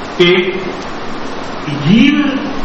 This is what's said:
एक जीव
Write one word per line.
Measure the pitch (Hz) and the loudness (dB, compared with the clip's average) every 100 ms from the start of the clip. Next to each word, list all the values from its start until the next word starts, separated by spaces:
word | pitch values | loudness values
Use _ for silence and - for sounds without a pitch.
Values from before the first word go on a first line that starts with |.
| - - | -4 2
एक | 175 185 - - - - - - - - - - - - - | 4 4 2 -2 -6 -8 -8 -8 -6 -6 -6 -8 -8 -8 -6
जीव | 143 143 226 294 294 262 269 - - | -2 4 6 6 4 2 -2 -4 -4